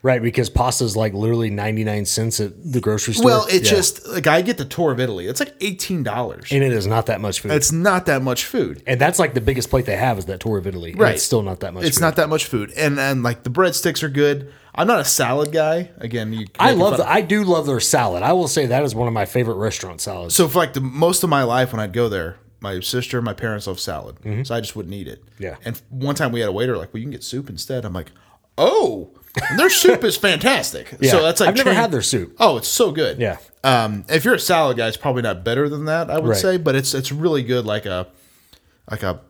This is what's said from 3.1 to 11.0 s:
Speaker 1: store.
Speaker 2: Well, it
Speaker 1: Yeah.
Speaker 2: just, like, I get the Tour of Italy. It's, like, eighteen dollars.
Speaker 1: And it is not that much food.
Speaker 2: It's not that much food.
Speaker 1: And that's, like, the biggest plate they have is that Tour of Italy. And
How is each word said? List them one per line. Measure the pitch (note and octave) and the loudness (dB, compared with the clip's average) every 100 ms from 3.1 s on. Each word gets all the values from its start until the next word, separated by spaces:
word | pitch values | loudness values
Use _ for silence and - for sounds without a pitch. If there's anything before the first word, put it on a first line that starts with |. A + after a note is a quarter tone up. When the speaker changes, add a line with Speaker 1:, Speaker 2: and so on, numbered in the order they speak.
Speaker 1:
store. | A2+ B3 | 4 6
Speaker 2:
Well, | A3 - | 4 4
it | F#3 | 2
Speaker 1:
Yeah. | - | 4
Speaker 2:
just, | G#3 F3 - - | 4 2 -4 -8
like, | F#3 D#3 | -2 2
I | D#3+ | 4
get | F#3+ A#3+ | 2 -4
the | |
Tour | C3+ - E3 | -6 -2 -2
of | B2 | 0
Italy. | B2+ G2 F2+ | -2 -2 -6
It's, | C3 | -6
like, | C#4 - | -6 -4
eighteen | G3+ F#3 - F3+ | -6 -6 -6 -4
dollars. | A2+ A2 G2+ - - | -4 -4 -6 -8 -2
Speaker 1:
And | C#3 | 2
it | C3+ | 4
is | A#2 G2 | 2 2
not | A2 A2 | 0 0
that | G#2+ | -2
much | G#2 F#2+ | -2 -4
food. | G#2 | 0
Speaker 2:
It's | D3+ C#3+ | 0 0
not | E3 F#3+ F#3 F3+ | 0 2 2 0
that | C#3 | 0
much | C3 B2 - | 0 -2 -2
food. | C4 A2+ C#2+ - | -2 -2 -4 -4
Speaker 1:
And | B2+ | 2
that's, | C#3+ F3+ | 2 4
like, | D#3+ | 0
the | B2 | 2
biggest | A2+ C3 A#2 | 0 -2 0
plate | C3+ | 0
they | B2 G2 | 0 0
have | B2+ G#2+ | 0 0
is | F2+ | -4
that | F#2 | -6
Tour | A2+ G#2 | -4 -4
of | F2+ | -4
Italy. | F2+ E2+ | -8 -10
And | F#2 | 2